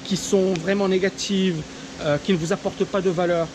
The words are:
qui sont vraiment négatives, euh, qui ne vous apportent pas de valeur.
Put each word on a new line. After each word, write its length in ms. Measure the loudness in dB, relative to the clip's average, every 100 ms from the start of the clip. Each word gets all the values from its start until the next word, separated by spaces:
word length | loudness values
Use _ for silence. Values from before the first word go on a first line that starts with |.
qui 140 | -4 -4
sont 360 | 2 2 2 0
vraiment 340 | 0 0 2
négatives, 720 | 2 0 -2 -2 2 2 0 -6 -12 -14 -6
euh, 160 | 0 0
qui 120 | 2
ne 40 | 0
vous 140 | 2
apportent 320 | -2 -2 -2
pas 160 | -2 0
de 100 | 0
valeur. 380 | 2 2 2 0